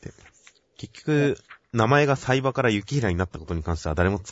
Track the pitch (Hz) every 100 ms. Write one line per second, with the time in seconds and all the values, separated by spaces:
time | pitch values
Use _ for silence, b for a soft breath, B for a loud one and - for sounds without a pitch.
0 | - - - _ - _ _ - - -
1 | - 151 143 - _ - _ 113 110 143
2 | 147 135 - 131 131 127 123 104 101 143
3 | 113 87 92 - 80 85 80 82 80 78
4 | 90 98 98